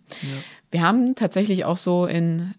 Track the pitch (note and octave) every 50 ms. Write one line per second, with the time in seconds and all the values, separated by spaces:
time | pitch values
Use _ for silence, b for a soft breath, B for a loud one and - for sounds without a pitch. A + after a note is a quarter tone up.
0 | - B B B B C#3 C3+ C3+ B B B B B _ - E3+ E3 E3+ A3 B3+
1 | A#3+ B3+ C4 - A3+ E3+ - F#3 G#3 G#3 F#3+ F#3 - - F3 F#3 - F#3 F3 F3
2 | F3+ F3 - E3+ E3+ E3+ E3 E3 F3 F#3 G3+